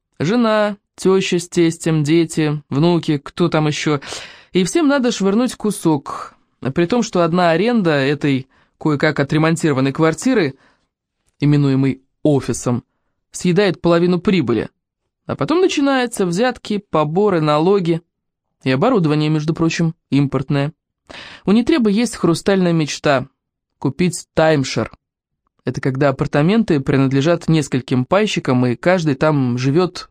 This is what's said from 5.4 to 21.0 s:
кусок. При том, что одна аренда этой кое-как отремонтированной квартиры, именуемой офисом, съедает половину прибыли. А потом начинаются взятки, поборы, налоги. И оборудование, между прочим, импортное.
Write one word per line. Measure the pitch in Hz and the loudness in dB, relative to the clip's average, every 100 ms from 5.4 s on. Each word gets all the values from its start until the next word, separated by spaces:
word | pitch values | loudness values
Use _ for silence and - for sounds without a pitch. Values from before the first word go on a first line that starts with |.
| 254 | -2
кусок. | - 214 196 165 151 - - - _ _ _ - | -2 -6 -2 0 0 -2 -12 -14 _ _ _ -6
При | 135 | -2
том, | 170 240 | 0 0
что | 226 185 | 0 0
одна | 170 175 175 | 0 2 2
аренда | 165 214 240 175 | 2 2 0 2
этой | 147 135 143 151 135 127 _ _ - | 0 0 0 0 -2 -4 _ _ -6
кое-как | 160 143 165 151 | -2 0 0 0
отремонтированной | 139 151 160 165 165 131 135 | 0 0 0 0 0 0 0
квартиры, | 143 160 160 254 254 151 - _ _ _ _ _ _ _ - | 0 0 0 0 0 0 -4 _ _ _ _ _ _ _ -2
именуемой | 143 147 143 135 135 - _ _ | 2 2 2 2 0 -2 _ _
офисом, | - 143 131 117 - 120 - _ _ _ _ - | 0 0 -2 -4 -4 -4 -6 _ _ _ _ -6
съедает | 180 175 208 - | 0 2 0 0
половину | 170 170 180 180 | 0 2 2 0
прибыли. | 190 190 117 110 - _ _ _ _ _ - | 0 0 0 -2 -4 _ _ _ _ _ -10
А | - | -6
потом | 143 320 | -2 0
начинаются | 370 - 277 269 247 - 185 | 0 0 0 0 -2 -2 -2
взятки, | 170 247 240 - 208 | 0 -2 -4 -6 -8
поборы, | - 160 151 165 208 175 | -4 -2 0 0 0 2
налоги. | 156 151 165 202 165 165 - _ _ _ _ _ | 2 2 2 2 0 -4 -6 _ _ _ _ _
И | 135 | -2
оборудование, | 131 214 247 160 151 151 | 0 2 2 2 0 0
между | 156 151 | -2 -2
прочим, | 160 165 - 165 - - | -2 -2 0 -4 -4 -2
импортное. | 135 143 131 135 143 143 - _ _ | 0 0 -2 -2 -4 -4 -8 _ _